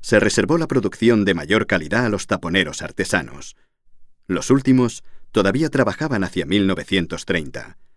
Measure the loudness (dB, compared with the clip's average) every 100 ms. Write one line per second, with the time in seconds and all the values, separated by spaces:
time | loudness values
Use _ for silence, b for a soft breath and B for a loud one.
0 | 2 4 4 2 2 0 2 0 0 2
1 | 4 4 4 0 2 0 2 -2 0 -2
2 | 0 -2 -2 -4 0 0 0 -4 -10 -6
3 | -2 -2 -2 -14 -18 -20 _ _ _ -20
4 | -20 -20 -6 -4 2 2 4 4 2 -2
5 | -14 -16 -4 2 2 2 0 2 0 0
6 | -2 -2 -2 -4 0 2 2 0 -2 -2
7 | -2 -6 -4 -4 -4 -12 -14 -20 -20